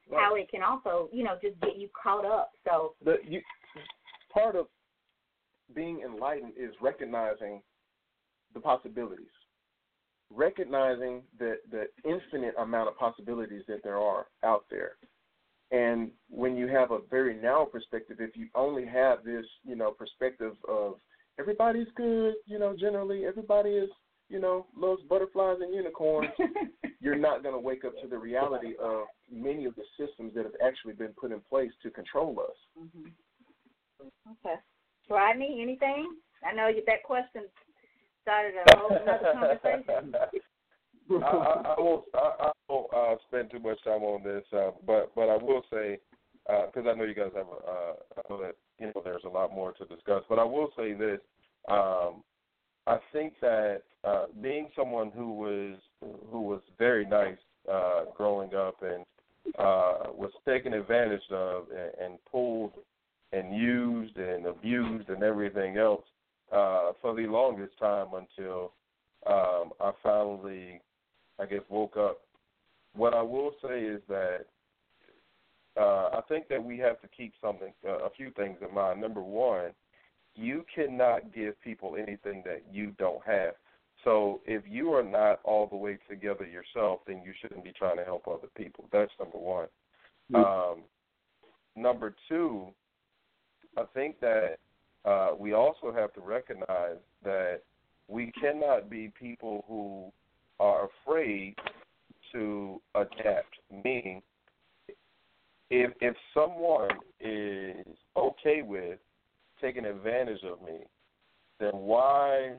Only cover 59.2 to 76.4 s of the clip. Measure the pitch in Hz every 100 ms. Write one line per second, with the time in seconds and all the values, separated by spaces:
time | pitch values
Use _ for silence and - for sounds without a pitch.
59.2 | _ _ - - 98 92 90 87 - -
60.2 | 98 - - 127 123 107 98 117 113 101
61.2 | - 95 92 92 87 90 85 - 90 90
62.2 | _ 123 123 113 107 - - _ _ _
63.2 | _ 98 92 107 120 123 120 117 110 92
64.2 | 92 90 87 87 107 123 113 110 98 95
65.2 | 107 104 101 98 95 101 110 104 - _
66.2 | _ _ _ 101 98 92 87 90 123 113
67.2 | 113 110 131 104 98 - 107 101 92 92
68.2 | 92 - 95 92 90 - _ _ _ _
69.2 | - 98 92 87 85 - 101 - 110 104
70.2 | 104 101 98 95 90 87 _ _ _ _
71.2 | _ - 101 101 98 101 107 104 101 -
72.2 | _ _ _ _ _ _ _ 101 117 117
73.2 | 117 131 143 143 135 123 110 104 101 98
74.2 | 92 90 - _ _ _ _ _ _ _
75.2 | _ _ _ _ _ - 104 98 92 107
76.2 | - 156